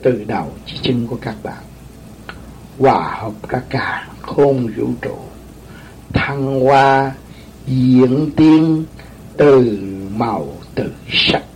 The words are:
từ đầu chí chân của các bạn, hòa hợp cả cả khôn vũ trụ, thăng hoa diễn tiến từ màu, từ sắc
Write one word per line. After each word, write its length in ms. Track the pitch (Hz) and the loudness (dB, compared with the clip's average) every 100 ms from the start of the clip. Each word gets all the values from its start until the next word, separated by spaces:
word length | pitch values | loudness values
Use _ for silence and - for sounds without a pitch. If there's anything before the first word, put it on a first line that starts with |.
từ 220 | 135 110 | -4 -4
đầu 280 | 104 113 - - - | -6 -8 -8 -12 -16
chí 120 | - | -8
chân 240 | - 120 117 | -4 -4 -4
của 120 | 117 | -8
các 140 | 120 107 | -10 -10
bạn, 200 | - - - - - - - - - - - - - - | -14 -14 -20 -20 -20 -20 -20 -20 -20 -20 -20 -20 -20 0
hòa 400 | 131 101 80 - | 2 2 -2 -8
hợp 120 | 110 107 - | -10 -12 -8
cả 140 | 127 - | -8 -6
cả 380 | 127 - - - - | -6 -6 -8 -12 -16
khôn 500 | - - 143 135 117 107 | -6 0 2 2 -4 -4
vũ 120 | 123 123 | -6 -6
trụ, 180 | - - - - - - - - - - - | -8 -10 -14 -20 -20 -20 -20 -20 -20 -20 -6
thăng 480 | - - 139 135 135 | -4 -4 -4 -2 2
hoa 520 | 127 139 139 135 139 139 - - - - - | 4 6 6 4 0 -6 -18 -20 -20 -14 -4
diễn 640 | 131 127 127 127 135 156 151 | 0 4 6 6 2 0 4
tiến 480 | 156 156 160 156 165 - - - - - | 6 6 4 0 -2 -12 -20 -20 -14 2
từ 420 | 147 135 120 101 98 95 98 107 | 6 6 4 -2 -8 -10 -8 -4
màu, 400 | 120 - - - - | -4 -4 -8 -12 -10
từ 180 | - - - - | -8 -8 -10 -6
sắc 300 | - - - - | -2 0 -2 -6